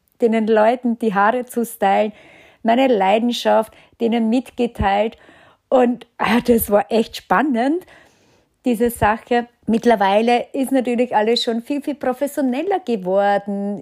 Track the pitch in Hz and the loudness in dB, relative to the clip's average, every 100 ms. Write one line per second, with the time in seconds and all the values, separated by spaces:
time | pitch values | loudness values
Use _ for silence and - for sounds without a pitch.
0 | _ - 233 226 220 220 214 247 240 226 | _ -2 0 0 2 4 4 2 -2 -2
1 | 226 190 208 247 247 240 226 - 196 202 | -2 2 2 0 -4 -6 -6 -2 0 0
2 | 214 - - - - _ 220 240 269 220 | 0 -6 -20 -20 -20 _ 0 2 2 2
3 | 190 220 240 233 214 214 220 - _ - | 2 2 0 -2 0 0 0 -8 _ -6
4 | 233 233 220 247 254 - 240 - 208 202 | -2 0 0 -2 -4 -4 -4 -2 -2 0
5 | 220 - - - - _ - 254 247 247 | -2 -6 -20 -20 -20 _ -2 2 2 0
6 | - - - 233 - 233 220 208 - 226 | -8 -6 0 0 2 0 2 0 2 -2
7 | 226 - - - 294 233 262 339 - - | -2 -6 -2 0 2 0 0 -2 -6 -20
8 | - _ _ _ _ _ 262 226 240 - | -20 _ _ _ _ _ -2 0 0 0
9 | 208 233 - 240 233 _ - 220 240 220 | 0 0 -2 -2 -2 _ -2 0 2 2
10 | 196 202 233 240 - 277 247 269 240 240 | 4 2 2 0 -2 -6 -2 -2 0 -2
11 | 247 214 214 240 - 226 - 285 302 269 | 0 0 0 0 -2 -6 -4 -6 -6 -6
12 | 254 247 285 302 269 247 349 381 - 226 | -6 -4 -4 -2 -2 -2 -4 -4 -4 -4
13 | 180 196 202 202 202 196 202 202 | -2 0 2 0 -2 -6 -6 -8